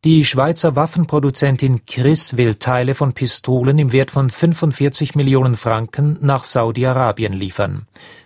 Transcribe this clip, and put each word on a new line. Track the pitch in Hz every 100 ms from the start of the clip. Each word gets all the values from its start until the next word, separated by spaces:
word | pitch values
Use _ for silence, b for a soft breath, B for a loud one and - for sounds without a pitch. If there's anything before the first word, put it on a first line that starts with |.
| 156
Die | 160 139
Schweizer | 127 143 170 165 139
Waffenproduzentin | 160 170 165 151 139 131 143 131 135 120 -
Kriss | - 127 156 - 123
will | 120 104
Teile | - 127 127
von | 135 139
Pistolen | - 123 - - 127 127 147
im | 139
Wert | 127 131
von | 143 131
fünfundvierzig | - 165 165 160 - 143 - 147 147
Millionen | 135 135 127 117
Franken | 117 110 113 - 147 156
nach | 143 135 -
Saudi-Arabien | 127 113 110 127 127 123 104 110
liefern. | 95 95 - 98 95 107 B B B